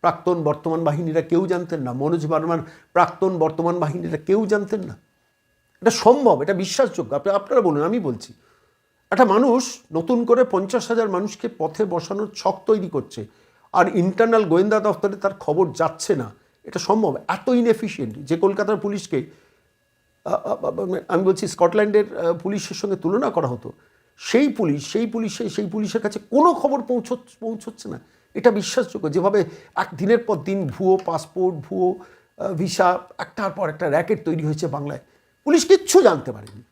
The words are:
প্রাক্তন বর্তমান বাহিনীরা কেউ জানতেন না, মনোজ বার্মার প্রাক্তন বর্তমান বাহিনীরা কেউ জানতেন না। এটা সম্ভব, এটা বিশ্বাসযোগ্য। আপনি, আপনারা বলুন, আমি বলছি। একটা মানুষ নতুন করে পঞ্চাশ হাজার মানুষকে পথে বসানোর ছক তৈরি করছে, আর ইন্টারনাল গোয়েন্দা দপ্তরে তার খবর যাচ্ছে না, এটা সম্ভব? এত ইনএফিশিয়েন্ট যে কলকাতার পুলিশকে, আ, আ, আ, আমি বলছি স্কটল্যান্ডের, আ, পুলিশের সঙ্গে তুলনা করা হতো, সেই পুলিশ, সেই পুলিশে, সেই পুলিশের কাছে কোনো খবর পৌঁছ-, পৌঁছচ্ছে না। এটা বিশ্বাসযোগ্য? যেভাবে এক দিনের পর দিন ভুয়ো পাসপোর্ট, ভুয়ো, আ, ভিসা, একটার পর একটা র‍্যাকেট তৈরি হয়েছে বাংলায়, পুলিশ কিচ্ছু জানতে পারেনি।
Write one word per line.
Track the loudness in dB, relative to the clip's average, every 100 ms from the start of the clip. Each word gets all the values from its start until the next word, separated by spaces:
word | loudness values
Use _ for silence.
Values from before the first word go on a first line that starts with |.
প্রাক্তন | 0 0 0 0
বর্তমান | 0 -2 -2 0
বাহিনীরা | 0 0 -2 -2
কেউ | 2 0 2
জানতেন | -2 -4 -6
না, | -6
মনোজ | -2 -2 -2 0
বার্মার | -2 0 -2 -4 -16 _
প্রাক্তন | 2 2 2 -2 2
বর্তমান | 0 0 -2 0
বাহিনীরা | -2 -4 -6 -6
কেউ | 0 2 2
জানতেন | 0 0 -6
না। | -6 -14 _ _ _ _ _ _ _ _
এটা | 0
সম্ভব, | 4 4 6 6 4
এটা | 2
বিশ্বাসযোগ্য। | -2 -2 0 0 0 -4 -4
আপনি, | 0
আপনারা | -2 2 2
বলুন, | 2 2
আমি | 0 0
বলছি। | -2 -6 -10 -20 _ _ _ _ _ _ _
একটা | 2
মানুষ | 4 6 4 2 0 -10 _
নতুন | -6 -2 -2
করে | 4 4
পঞ্চাশ | 4 0 -2 -4 -2
হাজার | -2 0
মানুষকে | -2 -4 -6 -10 -6
পথে | -8 -2
বসানোর | -2 -2 -4 -6 -6 -4
ছক | -4 -4 0
তৈরি | 0 0
করছে, | -6 -8 -12 -14 _ _ _ _
আর | 2 2 2
ইন্টারনাল | 0 2 2 4
গোয়েন্দা | 4 2 4 2
দপ্তরে | 0 -2 -4 -2
তার | -4
খবর | -4 -4 0 0
যাচ্ছে | 0 -2 -2 -2 -2
না, | -2 -12 _ _
এটা | -10 -8
সম্ভব? | 0 2 2 -2 -4
এত | -4 2
ইনএফিশিয়েন্ট | 2 4 2 0 -6 -8 -8
যে | -4 2
কলকাতার | 2 2 -2 -2
পুলিশকে, | -2 -6 -4 -6 -6 -14 _ _ _ _ _ _ _ _
আ, | -4
আ, |
আ, | -4 -2 -4 -4 -6 -6 -6 -2
আমি | 0
বলছি | 2 0 -2
স্কটল্যান্ডের, | 0 2 2 2 2 0 -2
আ, | -2
পুলিশের | -2 -2 -6 -6 -8
সঙ্গে | -6 -4
তুলনা | -2 0 0
করা | -2 -2
হতো, | -4 -10 -18 _ _ _ _
সেই | 0 2 2
পুলিশ, | 2 0 0 -2
সেই | -2 -2
পুলিশে, | -2 -6 -4 -6
সেই | -4 -4
পুলিশের | -4 -2 -2
কাছে | -4 -8
কোনো | -2 4 4
খবর | 4 0 -2
পৌঁছ-, | -2 -4 -4 -10 -10 _
পৌঁছচ্ছে | -10 -10 -12 -16 -14
না। | -14 _ _ _
এটা | 0 2
বিশ্বাসযোগ্য? | 2 -2 -2 -2 -4 -2
যেভাবে | 0 2 2 0 -4 -12 -6
এক | -6 -4
দিনের | 2 2
পর | 2 -4
দিন | -2 -4 -4
ভুয়ো | -2 2 2
পাসপোর্ট, | 2 -6 -6 -2 -2 -2
ভুয়ো, | -8 -2 0 -2 -10 -20 _ _
আ, | -6
ভিসা, | -2 -4 2 2 2 -4 -14
একটার | -12 -6 -6
পর | -4 -4
একটা | -2 0
র‍্যাকেট | 0 0 -2
তৈরি | 0 -2
হয়েছে | -2 -2 -4
বাংলায়, | -6 -8 -10 _ _ _ _
পুলিশ | 2 2 6
কিচ্ছু | 4 6 6
জানতে | 6 4 -4
পারেনি। | -10 -12 -20 -20